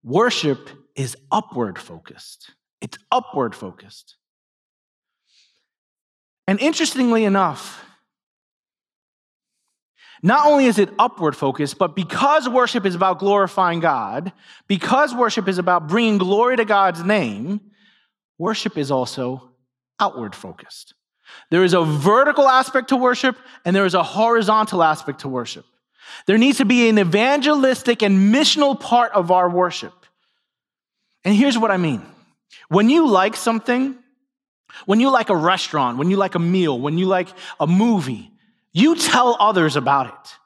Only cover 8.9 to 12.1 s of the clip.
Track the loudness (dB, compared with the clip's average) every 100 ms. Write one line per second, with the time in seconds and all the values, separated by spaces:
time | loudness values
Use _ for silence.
8.9 | _ _ _ _ _ _ _ _ _ _
9.9 | _ -20 -4 2 4 4 4 4 2 0
10.9 | 0 -2 0 -6 -2 -4 -4 -8 -4 -4
11.9 | -4 -8